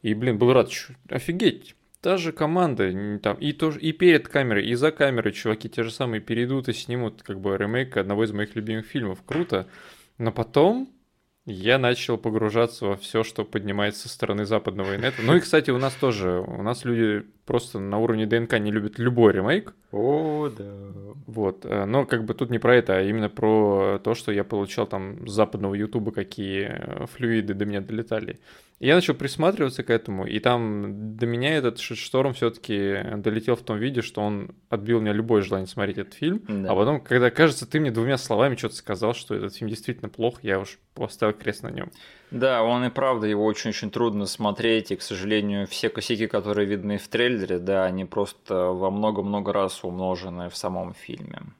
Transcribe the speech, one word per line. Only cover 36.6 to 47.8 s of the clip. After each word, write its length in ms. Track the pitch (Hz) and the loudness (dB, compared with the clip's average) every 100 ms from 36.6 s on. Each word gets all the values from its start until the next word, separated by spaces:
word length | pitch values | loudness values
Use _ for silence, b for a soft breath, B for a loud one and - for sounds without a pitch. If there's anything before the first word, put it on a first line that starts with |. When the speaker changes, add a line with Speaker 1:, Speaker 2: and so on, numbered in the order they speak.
| 95 | 0
Speaker 1:
А 40 | 98 | 2
потом, 260 | 110 147 | 4 2
когда, 280 | - 123 123 | 2 4 4
кажется, 360 | 131 160 135 - | 6 4 4 -2
ты 100 | 156 | 0
мне 120 | 147 | 0
двумя 260 | 113 117 131 | 0 0 0
словами 380 | - 107 135 120 | 0 4 4 2
что-то 200 | 113 - | -4 -6
сказал, 380 | - 95 107 | -6 -2 -2
что 220 | 117 - 101 | -2 -6 -6
этот 200 | 98 - | -6 -6
фильм 140 | 110 | -8
действительно 400 | 110 - 120 107 | -6 -8 -8 -10
плох, 300 | - 117 120 | -2 -2 -2
я 160 | 107 95 | -4 -2
уж 200 | 98 - _ - | -4 -16 _ -8
поставил 380 | - - 107 | -8 0 -2
крест 300 | 107 - 104 | 0 -6 -6
на 60 | - | -8
нем. 220 | - - B B B B | -8 -10 B B B B
Speaker 2:
Да, 320 | 123 131 123 | 0 2 4
он 220 | 113 123 123 | 4 2 0
и 40 | |
правда, 380 | 123 135 120 107 | 0 2 2 2
его 160 | 104 107 | 2 2
очень-очень 460 | 104 113 101 107 | 2 -4 -4 -6
трудно 340 | 117 120 104 98 | 0 0 0 -4
смотреть, 640 | - 107 95 113 113 110 | -2 -2 0 2 2 0
и, 40 | 92 | -8
к 60 | |
сожалению, 640 | - 95 98 107 104 101 98 | -6 -6 0 0 0 -2 -4
все 220 | - 113 | -2 -4
косяки, 380 | - - 113 110 | -4 -4 -2 0
которые 380 | 107 101 104 101 | -2 0 0 0
видны 320 | 104 101 101 | 0 -2 -4
в 100 | - | -4
трейлере, 500 | 110 120 117 92 90 | 0 0 0 -2 -2
да, 240 | 90 98 | 0 2